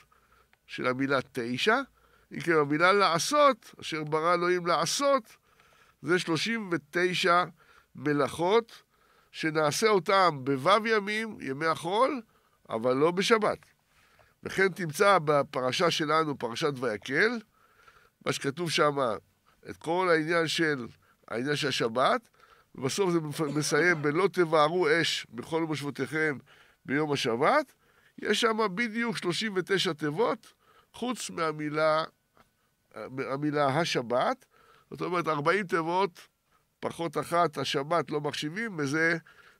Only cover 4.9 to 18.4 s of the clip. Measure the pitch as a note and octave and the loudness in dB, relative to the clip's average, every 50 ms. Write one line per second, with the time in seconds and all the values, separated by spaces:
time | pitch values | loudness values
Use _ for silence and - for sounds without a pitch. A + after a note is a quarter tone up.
4.9 | - - C#4+ C#4 C#4 C4+ - - - _ _ _ _ _ _ _ _ _ _ _ | -2 0 2 2 2 2 0 -6 -18 _ _ _ _ _ _ _ _ _ _ _
5.9 | _ _ - C#3 F3 F3+ - E3+ E3 D3 - G#3 A#3 A3+ G#3+ F#3 E3+ D#3 - _ | _ _ -2 0 0 0 2 0 -2 -2 0 -2 -4 -4 -4 -4 -4 -6 -6 _
6.9 | - F3 F3+ F3+ F3+ C#3+ - F3+ E3+ F3 F3+ D#3+ - _ _ _ _ - _ _ | -2 0 0 0 0 0 2 4 4 4 2 0 -6 _ _ _ _ -20 _ _
7.9 | _ - B2+ D3 D3 D3 C#3 A#2 - - E3 F3+ G#3 A#3 A3+ - - - _ _ | _ -6 -2 0 0 2 0 0 0 -2 0 2 4 2 2 0 -12 -20 _ _
8.9 | _ _ _ _ _ _ _ _ - - - D#3+ D3+ D#3 D#3 D3 B2+ - A3+ A3 | _ _ _ _ _ _ _ _ -12 -6 -6 -2 0 0 0 0 0 2 2 4
9.9 | G#3+ F#3+ D3+ - F#3+ G3 F#3 F3 D#3 C#3 B2+ C#3+ C#3 C3 C3 E3+ G3 A3+ G#3+ A3+ | 4 2 2 4 4 6 6 4 4 2 0 -2 -2 2 4 4 4 4 4 2
10.9 | A3 G#3+ G3 G3+ G#3+ A3 A3+ A3 G3+ - - C3+ C3+ C#3 D#3+ E3 D#3+ D3 C#3+ E3+ | 0 0 0 -2 -4 -4 -4 -6 -8 -10 -8 -8 -6 -2 0 0 -2 -2 -2 -4
11.9 | F#3+ G#3+ B3+ C#4 D#4 B3+ A3 _ _ _ _ _ _ _ _ - G#2+ A2+ A2 B2+ | 0 2 2 2 0 -4 -8 _ _ _ _ _ _ _ _ -6 -6 -2 0 2
12.9 | B2+ C3 D3 E3 F3 F#3 G3 - A#3 A3 G#3+ E3+ G2 - - _ _ _ _ _ | 2 4 4 2 2 2 2 2 2 2 2 -2 -2 -4 -8 _ _ _ _ _
13.9 | _ _ _ _ _ _ _ _ _ _ - - - - F#3+ F#3+ F3 - F#3 D#3 | _ _ _ _ _ _ _ _ _ _ -12 -8 0 0 0 0 0 -2 -8 -6
14.9 | C#3+ - G3+ G3+ G3+ F3+ D#3 D3 D3+ C#3+ C3+ - - C#3+ B2+ B2+ B2 - F3+ E3 | 0 2 4 6 6 4 4 4 2 2 2 0 -2 -2 -2 0 0 2 2 2
15.9 | D3+ - E3 D3 D3+ D#3+ D#3+ D3+ C#3 - - A#2 A2+ A#2 D#3+ D3 C#3+ B2 C3 B2 | 2 0 0 2 2 2 2 0 -2 -4 -6 -6 -4 -2 -2 -2 -2 -2 -2 -4
16.9 | G#2+ G#2 - - C3 D#3 G3 A3+ B3 A3+ G3+ _ _ _ _ _ _ _ _ - | -4 -4 -6 -4 0 2 2 2 0 -4 -10 _ _ _ _ _ _ _ _ -20
17.9 | _ _ _ _ _ _ _ - C#3 - | _ _ _ _ _ _ _ -6 -6 -4